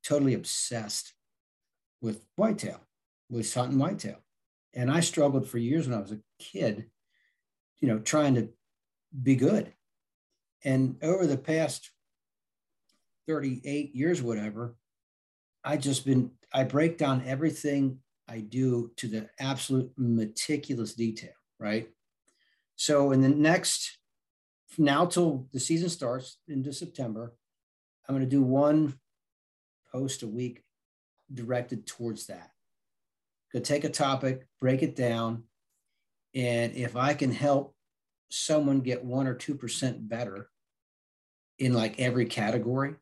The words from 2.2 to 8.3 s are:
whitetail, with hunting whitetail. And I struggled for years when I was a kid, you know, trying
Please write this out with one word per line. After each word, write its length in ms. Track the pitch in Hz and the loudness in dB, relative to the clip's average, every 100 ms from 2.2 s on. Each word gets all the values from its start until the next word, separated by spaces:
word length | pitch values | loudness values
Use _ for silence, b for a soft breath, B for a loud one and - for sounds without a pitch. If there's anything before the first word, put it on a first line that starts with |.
| _ - | _ 0
whitetail, 440 | 214 - 95 - _ _ _ _ _ | 0 0 -6 -12 _ _ _ _ _
with 200 | 120 110 | -6 -2
hunting 280 | 123 123 135 | -2 0 2
whitetail. 400 | 151 208 104 - _ _ _ _ _ 127 | 2 -2 -8 -12 _ _ _ _ _ -4
And 160 | 123 | 0
I 80 | 160 | 2
struggled 500 | 165 - 143 135 110 | 2 2 2 2 -2
for 80 | 120 | -4
years 300 | 117 160 131 | 0 0 0
when 100 | 113 | -4
I 40 | |
was 100 | 101 | -6
a 80 | 107 _ _ | -12 _ _
kid, 480 | - - 113 101 - _ _ _ _ _ _ _ _ _ | -14 -4 -2 -2 -10 _ _ _ _ _ _ _ _ _
you 80 | 135 | 0
know, 100 | 110 | 0
trying 380 | 107 156 147 | 0 2 4